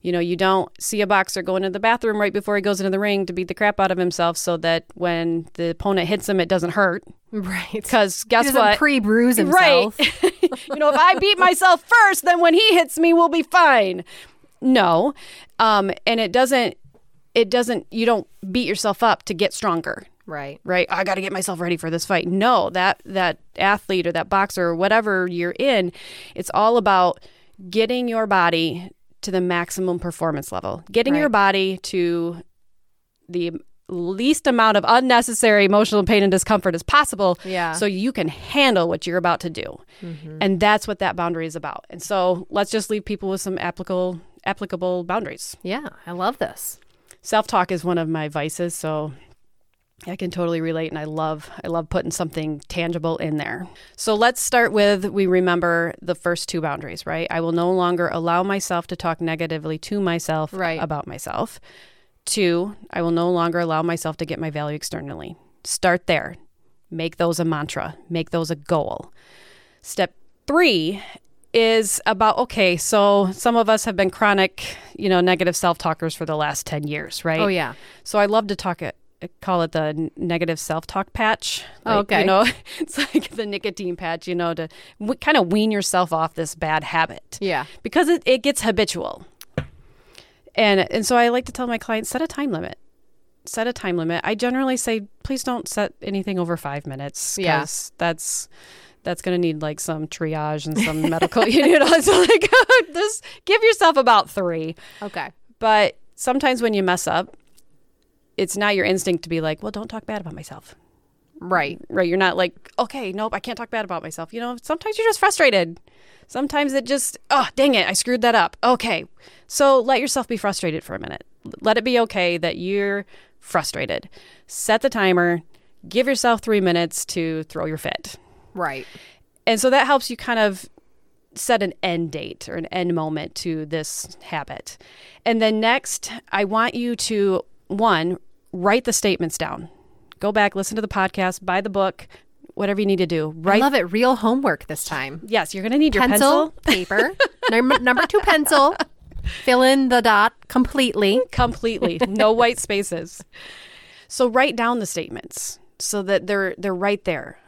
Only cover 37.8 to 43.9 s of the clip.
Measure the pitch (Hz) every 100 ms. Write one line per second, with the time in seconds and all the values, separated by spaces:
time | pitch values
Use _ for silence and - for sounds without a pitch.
37.8 | 208 185 233 240 - - - 285 269 196
38.8 | 170 175 - 175 175 170 170 160 - -
39.8 | - - 175 156 156 156 196 185 208 214
40.8 | - 202 190 175 170 165 160 160 156 -
41.8 | _ 175 - 196 180 180 - 202 202 220
42.8 | - 214 - 202 190 190 190 185 175 -
43.8 | 180